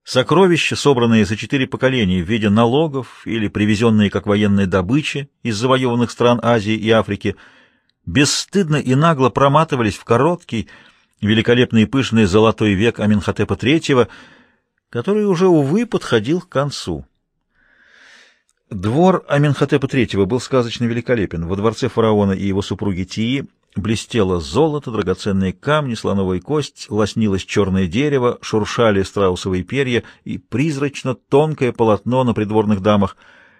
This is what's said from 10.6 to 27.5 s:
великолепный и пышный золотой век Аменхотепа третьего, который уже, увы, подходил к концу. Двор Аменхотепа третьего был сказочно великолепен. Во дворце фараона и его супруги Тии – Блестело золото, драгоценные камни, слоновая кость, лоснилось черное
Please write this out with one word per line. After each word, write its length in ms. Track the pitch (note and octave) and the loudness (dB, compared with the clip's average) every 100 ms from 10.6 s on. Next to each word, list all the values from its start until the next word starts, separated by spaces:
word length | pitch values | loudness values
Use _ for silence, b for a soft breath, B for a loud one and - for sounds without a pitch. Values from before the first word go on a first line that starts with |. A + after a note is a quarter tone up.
| - b b b b b | -8 b b b b b
великолепный 600 | G#2 A2 A2 A#2+ B2 A2+ | 0 0 2 2 2 2
и 40 | G#2+ | 2
пышный 380 | C3+ A#2 A2+ G2+ | 0 0 2 4
золотой 500 | G#2+ A2 - G#2+ F#2+ | 4 4 2 0 2
век 240 | A#2 - | 0 0
Аменхотепа 560 | G#2 G#2 G2+ F#2+ G#2 G2 | 0 0 0 -2 -4 -2
третьего, 520 | A2+ D#3+ - B2+ A2+ B B B B B B _ _ | 0 0 2 2 0 B B B B B B _ _
который 340 | A#2+ F#3 G#3+ G#3 | -8 -2 0 0
уже, 220 | E3+ F#3+ | 2 4
увы, 400 | D#3+ C3+ G3+ A#3+ | 4 2 0 -2
подходил 520 | F#3 - A#2 A2 F3 | -4 0 0 0 -4
к 100 | - | -4
концу. 580 | C3 C#3+ - - D2+ - _ _ _ _ b b b b b b b b b b _ - | -4 -4 -6 -8 -8 -10 _ _ _ _ b b b b b b b b b b _ -14
Двор 560 | G#2 G2+ C#3 F#3 F3+ - | -6 -2 2 2 2 0
Аменхотепа 600 | C#3+ D3 C#3 C#3+ C#3+ C3 | 0 0 0 0 0 0
третьего 380 | C3+ G#2 G2 F#2+ | -2 0 0 0
был 140 | B2 | -2
сказочно 460 | - C3 A#2 - A#2 | -2 -2 -2 -4 -4
великолепен. 600 | A#2 A#2 A#2+ F2 E2 E2 | -4 -2 -2 -2 -4 -6
Во 80 | F#2+ | -2
дворце 340 | A2 A2 B2 | -2 -2 -4
фараона 440 | A#2+ A2 G#2 G2 | 0 2 2 2
и 120 | F#2+ G2 | 0 -2
его 160 | F#2+ | -2
супруги 440 | - G2 G#2 F2+ F#2+ | -4 -4 -4 -4 -6
Тии – 420 | - A2+ C3+ - _ _ - | -4 -4 -4 -8 _ _ -6
Блестело 640 | F#2+ A2+ - A#2+ F#2 F2+ | -4 -4 -2 -2 0 0
золото, 500 | C#2+ G2 D#3+ D3 C#3 | -2 0 0 -2 -6
драгоценные 600 | G#2+ F#2 F#2 G#2+ F#2+ F#2+ | -4 -4 -4 -2 -2 -2
камни, 440 | - - D3+ C#3 A2 | -2 -2 -2 -2 -4
слоновая 440 | G2+ G2 F#2 F#2 | -4 -2 -2 -4
кость, 480 | - D3+ C#3 - - | -4 -4 -4 -12 -6
лоснилось 540 | G#2 G#2 A#2 A2 F#2+ | -2 -2 0 -2 -2
черное 440 | - | -2